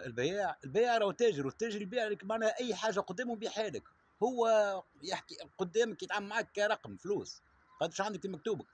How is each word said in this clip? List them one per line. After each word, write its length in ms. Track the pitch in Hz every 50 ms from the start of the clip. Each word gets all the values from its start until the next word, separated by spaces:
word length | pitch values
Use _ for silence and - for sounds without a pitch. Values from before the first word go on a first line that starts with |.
| -
البياع، 540 | 131 113 117 123 156 185 208 196 175 147 - -
البياع 340 | 139 131 202 233 247 233 226
راهو 120 | 208 202
تاجر، 360 | - - 240 226 190 139 139
والتاجر 360 | 135 - - 226 233 208 208
يبيع 240 | 208 185 214 247 226
لك 180 | 220 208 - -
معناها 360 | 190 220 226 226 214 214 -
أي 140 | 254 247 208
حاجة 260 | 180 214 220 196 202
قدامه 320 | 190 - - 180 254 240
يبيعها 380 | 233 214 214 196 - 208 220 208
لك. 120 | 139 104 - - _ _ _ _ _ -
هو 240 | 202 254 262 240 226 226 220 214 208 202 196 185 - _ _ -
يحكي 340 | - 190 185 - - - - - - 143 _ -
قدامك، 440 | 190 180 165 220 240 226 202 -
يتعامل 260 | 190 175 185 208 202 202
معك 240 | 208 226 214 -
كرقم 440 | - 208 208 214 220 - - - 101
فلوس، 460 | 185 - 180 202 160 98 - - - _ _ _ _ _ _ - -
خاطر 120 | 160 170
شو 100 | 165 -
عندك 200 | 196 214 208 185
في 60 | - 196
مكتوبك 380 | 185 151 - 226 214 147 113 _